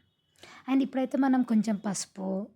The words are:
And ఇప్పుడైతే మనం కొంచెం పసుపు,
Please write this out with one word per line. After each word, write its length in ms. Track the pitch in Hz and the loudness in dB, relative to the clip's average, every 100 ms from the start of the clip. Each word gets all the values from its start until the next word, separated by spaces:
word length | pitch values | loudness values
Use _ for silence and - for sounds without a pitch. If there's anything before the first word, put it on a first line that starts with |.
| _ _ _ _ - - - | _ _ _ _ -20 -14 -2
And 100 | 269 | 0
ఇప్పుడైతే 360 | 262 262 262 262 | 0 -2 -2 0
మనం 260 | 269 262 | 2 2
కొంచెం 320 | 240 220 220 202 | 4 2 2 -2
పసుపు, 720 | 214 180 - - 190 190 214 | -4 -6 -8 -8 -6 -6 -8